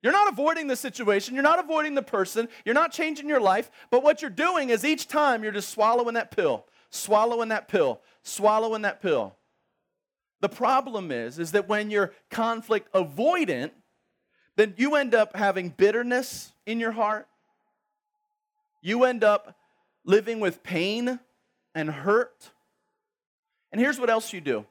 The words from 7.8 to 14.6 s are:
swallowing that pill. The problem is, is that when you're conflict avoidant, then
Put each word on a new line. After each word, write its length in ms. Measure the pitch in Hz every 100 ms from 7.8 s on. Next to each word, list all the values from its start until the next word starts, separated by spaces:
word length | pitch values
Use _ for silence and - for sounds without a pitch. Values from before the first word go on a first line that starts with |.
| 143 110 _ _
swallowing 580 | - - 208 214 226 220
that 180 | 208 -
pill. 360 | 190 139 101 _ _ _ _ _ _ _ _ _ _ _
The 80 | 196
problem 640 | - 247 262 269 220 175
is, 260 | 123 117 147
is 140 | 170
that 160 | 196 190
when 200 | 208 208
you're 240 | 208 196 - _
conflict 640 | - 226 226 - 214 -
avoidant, 760 | 190 165 143 269 359 226 131 139 _ _ _ _ _ _ _ _
then 180 | -